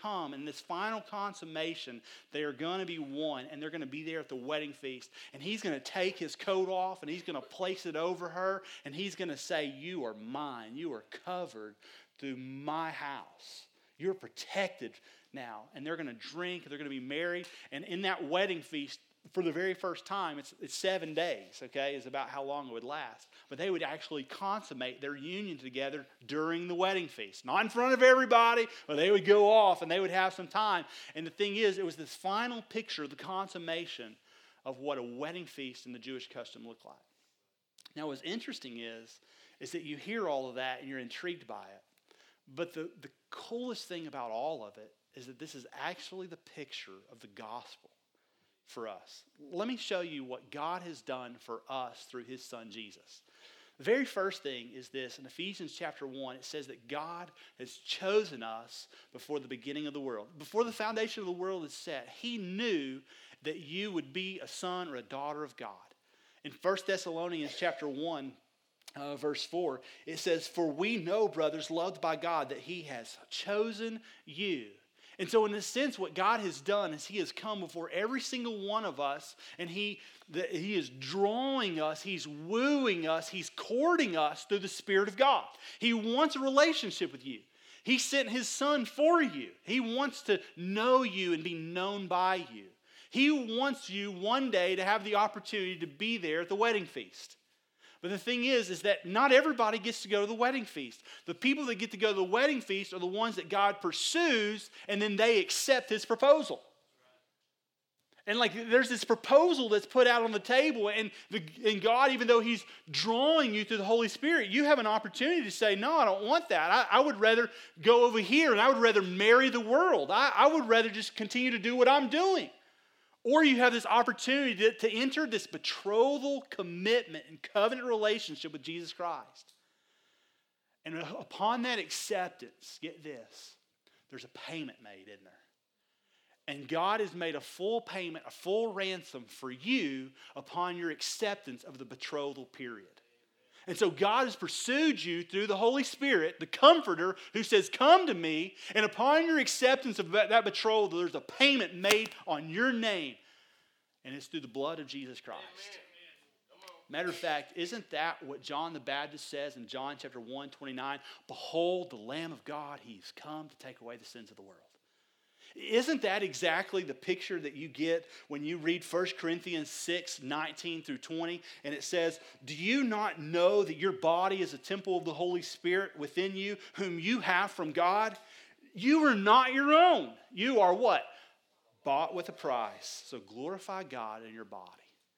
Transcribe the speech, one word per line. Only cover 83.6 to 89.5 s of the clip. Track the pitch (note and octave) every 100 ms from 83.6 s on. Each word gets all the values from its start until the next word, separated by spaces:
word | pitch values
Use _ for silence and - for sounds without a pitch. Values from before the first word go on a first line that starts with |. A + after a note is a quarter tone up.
| - A#3 D#4+ E4+ A#3+ D#3+
us | D3+ -
through | - G3+
the | F#3
Spirit | - - G3 G#3
of | F#3+
God. | C#4 G#3+ - - - -
He | A#3
wants | A#3 G#3+ B3 D4+
a | C#4+
relationship | C4+ C4+ D#4+ - G3+ - E3+
with | C3
you. | C3 A2 - _ - -
He | - B3+
sent | - C#4 A#3
his | B3 A3
son | - C#4 D4 A3
for | - D4+ E4+
you. | C4+ D3 G#2